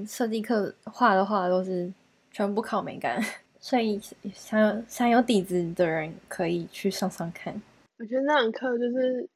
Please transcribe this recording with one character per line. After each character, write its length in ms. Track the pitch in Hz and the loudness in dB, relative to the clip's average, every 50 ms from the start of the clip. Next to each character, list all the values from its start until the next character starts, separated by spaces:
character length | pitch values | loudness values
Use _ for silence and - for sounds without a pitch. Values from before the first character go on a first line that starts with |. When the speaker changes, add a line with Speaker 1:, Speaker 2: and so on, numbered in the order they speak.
| 208 | -6
Speaker 1:
设 220 | 214 - - 240 220 | -8 -4 -2 -2 -2
计 120 | 220 226 | -2 -2
课 320 | 208 - 240 214 196 - - _ _ | 0 0 2 2 0 0 -4 _ _
画 300 | 220 - - 247 220 190 | -14 0 2 4 6 6
的 100 | 190 196 | 6 4
画 240 | 196 214 196 180 180 | 4 2 2 2 2
都 160 | 185 185 185 | 2 2 2
是 280 | 190 185 175 180 185 190 - _ _ _ _ _ _ | 0 -2 -4 -4 -6 -8 -14 _ _ _ _ _ _
全 240 | - - 202 202 202 | -4 -2 -2 0 0
部 60 | 220 | -2
靠 200 | 226 - 226 196 | -2 -2 -2 -2
美 180 | - 160 - - | -2 -4 -6 -6
感， 220 | - 120 117 - 214 - - - | -4 -2 -2 -2 -2 -4 -6 -10
<laughs> 200 | _ _ _ _ | _ _ _ _
所 220 | - - 269 247 | -4 -2 0 2
以 180 | 226 220 208 208 - - - - - 202 | 2 0 0 -2 -6 -10 -16 -14 -12 -14
想 280 | - - - - 214 214 | -12 -14 -8 -2 2 4
有， 220 | 214 208 202 220 233 | 4 4 2 -2 -6
想 220 | - - - 247 240 | -8 -4 0 2 4
有 120 | 233 254 | 4 4
底 220 | 254 254 226 196 | 4 4 4 2
子 300 | 180 - 180 175 175 165 | 2 2 0 -2 -2 0
的 120 | 170 - 175 | 0 2 2
人 300 | 165 160 160 156 160 160 - - - | 2 2 0 -2 -6 -8 -12 -14 -10
可 180 | - - 170 | -6 -4 -2
以 200 | 165 175 170 165 - | 0 -2 -2 -4 -8
去 200 | - - - 196 | -8 -4 -4 -2
上 200 | 190 - 185 185 | -2 -2 -4 -4
上 220 | - - 170 170 | -4 -6 -8 -8
看。 280 | - - - 170 170 214 - _ _ _ _ _ _ - | -10 -10 -12 -10 -10 -10 -12 _ _ _ _ _ _ -14
Speaker 2:
我 60 | 233 | -8
觉 100 | 208 247 | -4 -2
得 60 | 262 | 0
那 180 | 269 294 302 285 | 2 2 4 4
堂 100 | 233 226 | 2 2
课 260 | 226 - 254 254 240 233 | 0 -2 -2 -2 -2 0
就 60 | 247 240 | -2 -2
是 360 | 240 262 254 254 254 247 - - _ | 0 0 0 0 0 -2 -6 -8 _